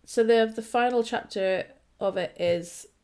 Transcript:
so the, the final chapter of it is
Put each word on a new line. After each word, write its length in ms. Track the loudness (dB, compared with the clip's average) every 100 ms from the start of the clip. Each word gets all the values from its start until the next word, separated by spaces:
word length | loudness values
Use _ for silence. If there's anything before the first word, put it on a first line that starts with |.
| -4
so 180 | 2
the, 280 | 4 6 4
the 80 | -2
final 420 | -4 0 2 0
chapter 640 | -2 -4 -6 -4 -2 -2 -4 -16 _ _
of 180 | -2 -2
it 180 | -4 -2
is 480 | 0 0 -4 -14 -18 _